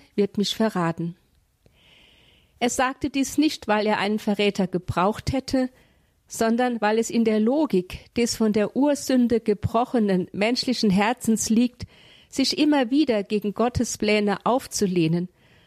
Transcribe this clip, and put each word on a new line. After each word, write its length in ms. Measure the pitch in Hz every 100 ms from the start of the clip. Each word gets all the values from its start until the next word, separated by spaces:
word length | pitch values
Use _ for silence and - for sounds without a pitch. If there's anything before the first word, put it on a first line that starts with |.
| _ -
wird 220 | 202 -
mich 180 | 196 -
verraten. 600 | 220 185 165 165 170 175 _ _ _ _ _ _ _ _ _ _ _ _ _ -
Er 100 | 247
sagte 400 | - 254 269 277
dies 280 | 269 262 -
nicht, 300 | 302 - -
weil 200 | 208 214
er 100 | 208
einen 220 | 196 214
Verräter 480 | - 202 202 196 185
gebraucht 640 | 180 - - 190 220 -
hätte, 360 | 269 - 262 254 _ _ _ _ _ _
sondern 520 | - 226 233 247 233
weil 200 | 208 220
es 100 | 226
in 160 | 233 220
der 140 | 214
Logik 680 | 220 285 302 185 180 - - -
des 220 | 233 -
von 160 | 220
der 220 | 214 208 247
Ursünde 640 | 285 285 - 262 240 233
gebrochenen 880 | 220 202 - 226 247 247 208 185 -
menschlichen 600 | 180 214 254 - 240 214
Herzens 580 | 185 208 247 - 220 -
liegt, 360 | 220 247 - - - - - _
sich 240 | - 262 -
immer 320 | 302 294 233
wieder 340 | 277 285 214
gegen 300 | 196 214 208
Gottes 440 | 196 233 - 233 -
Pläne 480 | 208 214 208 196 -
aufzulehnen 840 | 254 - - 202 180 160 170 180 _ _ _